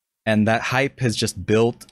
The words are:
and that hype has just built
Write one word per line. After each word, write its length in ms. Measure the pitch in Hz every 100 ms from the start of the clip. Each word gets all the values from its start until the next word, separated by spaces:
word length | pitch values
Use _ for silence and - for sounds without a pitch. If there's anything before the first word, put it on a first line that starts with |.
| _ _ 110
and 200 | 107 107
that 120 | 117
hype 380 | - 131 139 -
has 140 | 127 104
just 300 | 110 - 90
built 400 | 110 117 - -